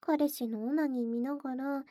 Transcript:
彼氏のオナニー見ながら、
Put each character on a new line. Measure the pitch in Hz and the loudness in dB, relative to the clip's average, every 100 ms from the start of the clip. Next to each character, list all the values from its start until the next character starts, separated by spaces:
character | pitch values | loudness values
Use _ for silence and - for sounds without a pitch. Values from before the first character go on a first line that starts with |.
彼 | - 302 294 | 2 4 4
氏 | - 240 | 2 -4
の | 220 226 | -2 0
オ | |
ナ | 294 302 | 0 2
ニ | 254 233 | 0 0
ー | |
見 | 233 | 0
な | 247 285 | -2 -4
が | 277 254 | -6 -4
ら、 | 269 277 277 | -2 -4 -6